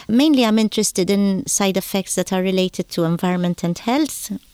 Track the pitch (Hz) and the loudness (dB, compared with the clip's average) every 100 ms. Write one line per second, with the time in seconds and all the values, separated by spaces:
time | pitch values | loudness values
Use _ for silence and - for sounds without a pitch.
0 | - 226 311 269 226 220 220 - 208 - | -2 2 4 4 4 2 2 0 -2 0
1 | 180 202 202 190 - - 196 190 - 196 | 0 2 2 0 -2 0 0 0 -2 -4
2 | 190 - 175 190 190 190 185 - - - | -2 -4 -2 0 0 0 0 -2 -6 -2
3 | 165 170 185 180 175 175 170 175 - 269 | 0 0 0 0 0 -2 -4 -4 -2 0
4 | 302 - - 196 - | 0 -4 -10 -12 -10